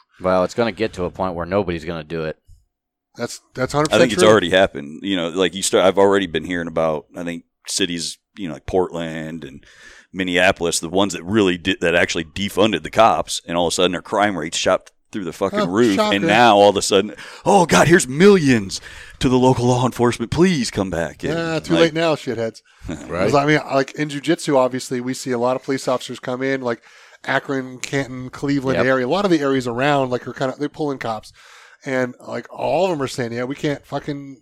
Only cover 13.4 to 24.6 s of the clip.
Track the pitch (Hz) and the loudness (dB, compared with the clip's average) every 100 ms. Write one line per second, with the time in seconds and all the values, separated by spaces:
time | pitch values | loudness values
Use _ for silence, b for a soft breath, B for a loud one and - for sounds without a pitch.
13.4 | - 85 85 - 90 85 - 104 104 90 | -4 -2 0 2 0 0 -4 0 0 0
14.4 | 80 - 98 92 - _ _ 110 85 - | -6 -2 0 0 -2 _ _ -10 -8 -4
15.4 | 98 208 92 101 120 98 107 101 - 110 | -4 -2 0 2 2 2 0 0 2 4
16.4 | 120 101 101 101 - 98 104 - B B | 6 8 6 4 2 2 0 -6 B B
17.4 | - 196 160 180 151 170 127 139 202 190 | 2 4 4 4 6 4 2 4 6 6
18.4 | 139 117 95 - B B B B 131 127 | 4 2 0 -10 B B B B 2 4
19.4 | 127 123 123 123 123 - 120 113 113 147 | 4 4 2 2 0 0 0 0 -4 2
20.4 | 190 156 110 - 95 82 76 64 160 170 | 2 2 -2 -4 -4 -4 -6 -6 -6 -4
21.4 | 165 156 160 165 165 160 165 143 135 113 | -4 -6 -2 2 2 0 -2 -2 -4 -6
22.4 | 113 - _ _ - 78 73 85 101 139 | -6 -8 _ _ -12 -12 -8 -2 0 2
23.4 | 143 151 - 135 135 - 151 143 131 170 | 2 0 0 -2 -2 -4 -6 -4 -2 -2
24.4 | - 139 | 2 2